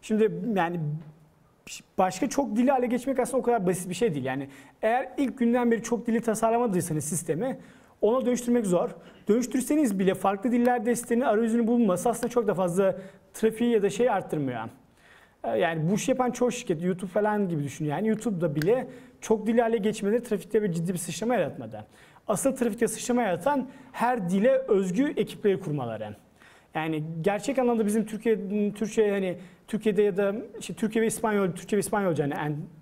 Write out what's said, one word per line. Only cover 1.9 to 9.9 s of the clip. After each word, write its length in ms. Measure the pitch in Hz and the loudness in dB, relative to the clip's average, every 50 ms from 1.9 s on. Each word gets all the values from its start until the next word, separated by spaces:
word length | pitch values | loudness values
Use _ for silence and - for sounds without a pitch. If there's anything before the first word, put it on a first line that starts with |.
| _ - | _ 0
başka 300 | 190 185 180 - - 277 | 0 0 0 -2 -4 -2
çok 280 | - - 285 226 208 | 0 -2 -2 0 2
dili 140 | 214 247 262 | 2 4 4
hale 160 | 285 262 247 | 4 4 2
geçmek 320 | 247 233 240 - 269 269 240 | 2 0 -2 0 -2 0 0
aslında 200 | 247 - - 262 | 0 0 0 -2
o 40 | - | 0
kadar 240 | 240 240 233 190 | 2 0 2 2
basit 220 | 180 185 180 180 190 | 0 0 -2 -2 -8
bir 60 | 180 | -4
şey 200 | - 240 233 165 | 0 0 0 0
değil. 100 | 143 123 | -2 -4
Yani 240 | 131 131 135 139 139 - - - - - _ - | -4 -4 -4 -6 -10 -12 -20 -20 -20 -14 _ 0
eğer 260 | 220 226 247 269 - - - | 0 2 2 -2 -4 -2 -2
ilk 200 | 285 247 208 - | -2 -2 0 0
günden 320 | 240 233 233 247 247 240 | 2 2 4 4 4 2
beri 120 | 226 226 - | 2 0 0
çok 240 | - 240 226 233 | -2 -4 -2 0
dili 140 | - 226 233 | 0 -2 0
tasarlamadıysanız 840 | 226 - 214 214 - 226 226 233 240 240 190 180 160 - 160 151 - | 0 0 0 2 2 2 2 2 2 2 0 0 0 0 -2 -4 -2
sistemi, 540 | - - 170 - - 156 151 220 269 240 - - - - - - - - _ | -2 -4 -6 -2 -2 -2 -2 -2 -4 -4 -6 -10 -20 -20 -20 -20 -20 -10 _
ona 260 | - 208 233 262 226 | 2 2 2 2 2
dönüştürmek 400 | 233 247 233 - 233 240 240 226 | 0 0 0 0 2 2 2 2
zor. 240 | 196 175 170 202 247 - - - - - - - - | 2 2 2 2 0 -6 -10 -20 -20 -20 -20 0 2
Dönüştürseniz 720 | 202 240 240 247 - 269 - - 294 302 311 247 | 2 2 2 0 -2 -4 0 2 2 4 4 2